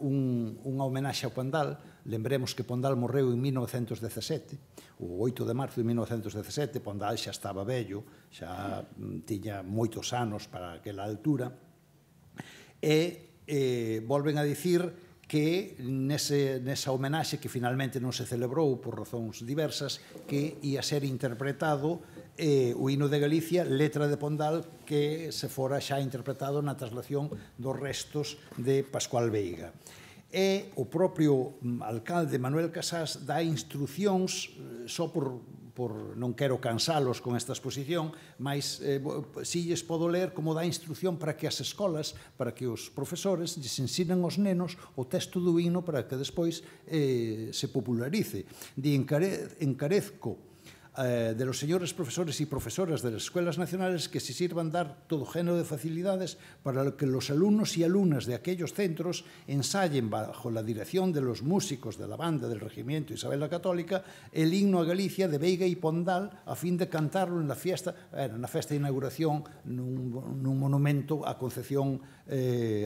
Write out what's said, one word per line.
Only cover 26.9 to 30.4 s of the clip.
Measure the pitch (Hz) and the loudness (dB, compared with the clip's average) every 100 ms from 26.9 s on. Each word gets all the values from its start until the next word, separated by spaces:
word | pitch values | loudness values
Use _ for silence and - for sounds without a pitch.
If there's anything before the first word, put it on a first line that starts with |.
| 120 - 139 147 - - | -8 -4 -2 -2 -6 -12
dos | - 123 131 | -8 -4 -2
restos | 139 127 - 151 143 - - - | -4 -4 -4 -4 -4 -6 -12 -2
de | 127 135 | 2 4
Pascual | 135 - - 120 117 | 2 -2 0 2 2
Veiga. | 107 92 85 85 - - - - - - | 2 0 -4 -10 -14 -20 -20 -20 -20 -6
E | 185 | 2